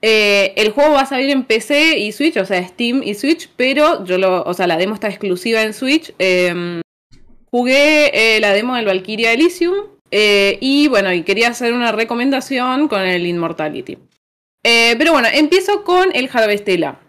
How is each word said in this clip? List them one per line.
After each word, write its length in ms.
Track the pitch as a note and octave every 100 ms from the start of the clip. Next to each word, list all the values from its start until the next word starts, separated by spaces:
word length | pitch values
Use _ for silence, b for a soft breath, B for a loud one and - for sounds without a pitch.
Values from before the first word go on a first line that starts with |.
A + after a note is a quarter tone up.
Eh, 540 | A3 A3 G#3 G3+ G3 -
el 140 | G#3+
juego 220 | G#3+ D4
va 60 | D4
a 40 | C4+
salir 220 | C4 C4+
en 140 | C#4
P 160 | B3+ A3
C 380 | A3+ C#4+ D#4+ D#4+
y 140 | G#3
Switch, 240 | G3+ D4 D#4+
o 80 | F#3+
sea, 200 | F#3 F3+
Steam 360 | - A#3+ C4
y 120 | -
Switch, 360 | G3+ C4+ D#4+ - -
pero 480 | B3+ C4+ D4+ F4 F3+
yo 100 | F#3
lo, 280 | F#3+ F3+
o 100 | -
sea, 120 | F3 F3+
la 80 | E3
demo 160 | F#3+
está 140 | G#3+ G#3+
exclusiva 540 | F#3+ G3+ F3+ A#3 A3+
en 120 | A3
Switch. 400 | G#3+ C4 D#4 - -
Em, 640 | F#3 F3+ F3+ F3 F3 E3+ - _ _ - - - _
jugué, 880 | A#3+ B3 C4+ C#4+ D4+ D4 - A3+ A3
eh, 40 |
la 120 | G#3
demo 240 | G3+ A#3+ B3+
del 100 | G#3+
Valkyria 460 | F#3 F#3+ A3 A3+
Elysium, 420 | A#3 E4+ - E4+ G4 G#4 _ _
eh, 460 | G3+ G#3+ G3+ G3 -
y 280 | C4 C#4 D4
bueno, 240 | A3+ G3
y 100 | F3+
quería 260 | D#3+ G3 A#3
hacer 240 | A#3 A#3+
una 180 | A#3+ A#3
recomendación 960 | A3 A3+ A#3+ B3+ C4+ C4 C4 B3+ C4 D4
con 140 | G3
el 240 | F#3+ F3+ F3
Immortality. 720 | F3 E3 E3 D3+ - - - _ _ _ _ _ _
Eh, 300 | A#3 A#3 A#3 A#3
pero 140 | D#4+
bueno, 160 | D#4 A#3
empiezo 520 | - D4+ F4+ G4 G#4
con 300 | G4+ F4+ F#4+
el 140 | B3 B3+
Harvestella. 680 | A#3+ A3 G3+ G3+ F3+ D3+ C3+